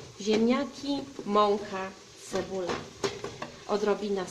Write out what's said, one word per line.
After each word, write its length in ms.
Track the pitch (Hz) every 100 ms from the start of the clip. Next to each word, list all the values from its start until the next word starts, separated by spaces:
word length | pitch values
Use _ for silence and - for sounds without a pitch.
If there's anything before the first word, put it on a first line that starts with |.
| - -
Ziemniaki, 760 | 202 214 233 269 285 - 277 277 269 - 202
mąka, 680 | 208 208 208 202 190 190 - - - -
cebula. 440 | 190 175 190 175 160 - - - - - - - - -
Odrobina 580 | 202 208 196 208 196 180